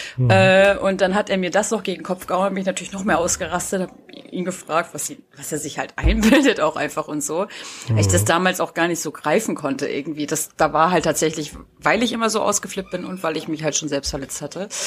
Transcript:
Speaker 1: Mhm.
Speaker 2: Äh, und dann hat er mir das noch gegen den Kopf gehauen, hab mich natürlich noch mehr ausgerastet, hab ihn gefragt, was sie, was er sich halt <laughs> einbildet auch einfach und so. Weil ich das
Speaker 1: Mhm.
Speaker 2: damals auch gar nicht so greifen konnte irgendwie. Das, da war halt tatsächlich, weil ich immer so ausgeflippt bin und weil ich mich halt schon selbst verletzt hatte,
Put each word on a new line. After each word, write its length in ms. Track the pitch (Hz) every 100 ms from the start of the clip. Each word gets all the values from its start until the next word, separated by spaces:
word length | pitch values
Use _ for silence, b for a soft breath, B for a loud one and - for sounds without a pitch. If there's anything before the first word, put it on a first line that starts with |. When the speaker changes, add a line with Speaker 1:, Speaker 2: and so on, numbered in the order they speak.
| B -
Speaker 1:
Mhm. 140 | 123
Speaker 2:
Äh, 460 | 190 190 190 196 196
und 240 | 196 190
dann 120 | 185
hat 160 | 202 208
er 80 | 196
mir 140 | 175
das 180 | 185 214
noch 140 | 220
gegen 160 | - 175
den 40 |
Kopf 220 | 160 185 -
gehauen, 200 | 180 196
hab 80 |
mich 120 | 190 190
natürlich 280 | 185 180
noch 100 | 196
mehr 160 | 196 165
ausgerastet, 600 | 170 - 165 175 - 190
hab 80 | 180 - - - -
ihn 120 | 185
gefragt, 460 | 180 185 - 160 170
was 120 | 151 -
sie, 140 | 143 _ -
was 160 | 139
er 80 | 151
sich 180 | 147 139
halt 160 | 127
<laughs> 40 | -
einbildet 640 | - 220 214 302 262 -
auch 160 | 156 -
einfach 320 | 143 160 -
und 140 | 151
so. 240 | - 160 202 B B B B
Weil 100 | 110
ich 80 | 98
das 140 | 175
Speaker 1:
Mhm. 40 | 110
Speaker 2:
damals 320 | 165 185 180
auch 140 | 165
gar 140 | 170 170
nicht 140 | 165
so 100 | 156
greifen 420 | - 151 180 220
konnte 340 | 156 139 135 143
irgendwie. 380 | 143 156 151 143
Das, 240 | 156 - -
da 160 | 156
war 160 | 151 170
halt 140 | 180
tatsächlich, 480 | 160 143 156 160 147 - - _
weil 220 | 147 202
ich 100 | 233
immer 200 | 226 226
so 100 | 208
ausgeflippt 480 | - 202 196 196 185
bin 160 | 180 185
und 160 | 185
weil 160 | 160 156
ich 100 | 160
mich 160 | 151
halt 120 | 156 -
schon 140 | 151
selbst 200 | 143 -
verletzt 320 | 143 135 -
hatte, 260 | 147 165 196 B